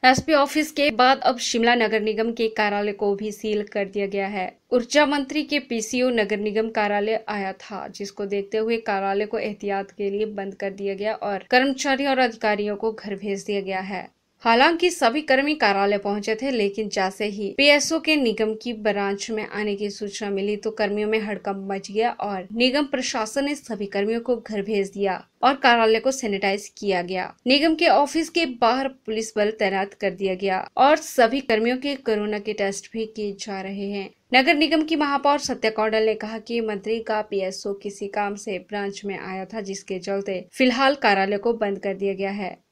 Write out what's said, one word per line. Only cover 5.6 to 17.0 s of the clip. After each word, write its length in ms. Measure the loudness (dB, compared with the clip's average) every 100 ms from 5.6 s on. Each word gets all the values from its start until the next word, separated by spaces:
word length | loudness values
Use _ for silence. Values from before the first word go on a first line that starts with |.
पीसीओ 460 | -2 -6 -4 0 0
नगर 280 | 2 0 -2
निगम 300 | -2 -2 -2
कार्यालय 560 | 0 0 0 0 -2 -4
आया 240 | -6 -6
था, 340 | -8 -12 -12 -12
जिसको 380 | -12 -12 -8 -4
देखते 320 | -4 -2 -2
हुए 180 | -2 -2 -2
कार्यालय 400 | -2 0 -2 -2
को 120 | -4
एहतियात 520 | -4 -6 -4 -4 -6
के 180 | -6 -4
लिए 160 | -2 -4
बंद 220 | -4 -8
कर 160 | -6 -8
दिया 240 | -4 -6
गया 200 | -4 -4
और 300 | -4 -4 -6 2
कर्मचारी 560 | 4 4 0 -2 0 0
और 120 | 2
अधिकारियों 580 | 2 0 -2 0 -2 -2
को 160 | -4
घर 220 | -4 -8
भेज 300 | -8 -4 -6
दिया 160 | -4 -4
गया 200 | -2 -6
है। 280 | -6 -8 -10 _ _ _
हालांकि 460 | 4 6 6 6 0
सभी 300 | 4 2 2
कर्मी 340 | 2 2 4
कार्यालय 440 | 2 2 4 2 0
पहुंचे 360 | 0 -2 -2
थे, 160 | -2 -2
लेकिन 380 | 0 0 -2 -4
जैसे 360 | 0